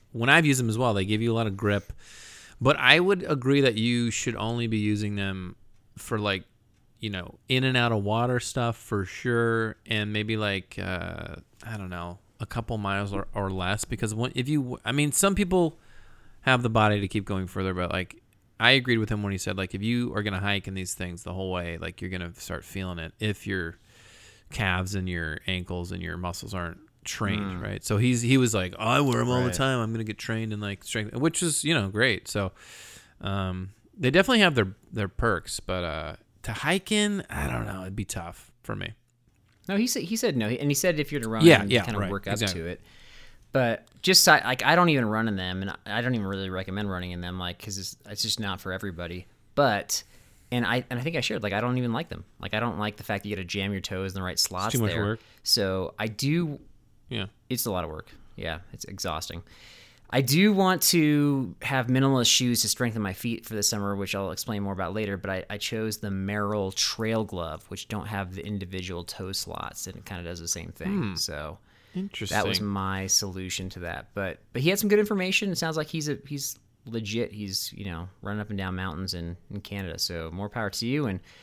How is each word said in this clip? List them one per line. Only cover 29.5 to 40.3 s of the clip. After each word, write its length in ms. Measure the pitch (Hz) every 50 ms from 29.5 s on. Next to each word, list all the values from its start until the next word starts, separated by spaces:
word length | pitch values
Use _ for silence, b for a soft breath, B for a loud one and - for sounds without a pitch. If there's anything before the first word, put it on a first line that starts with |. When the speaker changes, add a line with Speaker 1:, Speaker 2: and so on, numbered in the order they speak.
| -
Speaker 1:
time. 240 | - 135 135 131 123
I'm 120 | 113 110 113
gonna 120 | 113 110
get 140 | 107 101 -
trained 340 | - - 113 110 113 110 107
in, 80 | 104
like, 220 | 104 101 98 - -
strength," 300 | - - 117 107 107 -
which 280 | 123 143 165 160 - 175
is, 200 | 165 147 - -
you 120 | 147 170
know, 140 | 139 101 95
great. 380 | 95 104 123 131 104 - - -
So, 240 | - 104 98 92 - B B B B B B B B B B B B B
um, 500 | - 98 98 98 95 92 92 92 92 95 - _ _ _ _
they 140 | - 147 127
definitely 300 | 139 180 196 254 254 220
have 140 | 202 175 143
their, 200 | 123 101 95 101 _ _ -
their 180 | - 117 101 95
perks, 520 | - - 120 113 101 82 - - - -
but, 240 | - - 92 92 87
uh, 320 | 82 78 80 78 78 - - _ _ _ _ -
to 100 | - 110
hike 380 | - - 151 180 196 - -
in, 320 | 214 208 208 208 208 196 - -
I 200 | - 76 71 69
don't 160 | 127 120 110
know, 160 | 107 - 95 92
it'd 140 | 95 95
be 100 | 107 98
tough 440 | - - 95 85 87 90 - - - _ _ _
for 120 | - -
me. 200 | - - 50 - _ _ _ _ _ _ _ _ _ _ _ _ _ _ -
Speaker 2:
No, 80 | 196
he 100 | 202 233
said, 180 | 247 - 247 -
he 120 | 170 220
said 220 | 226 - -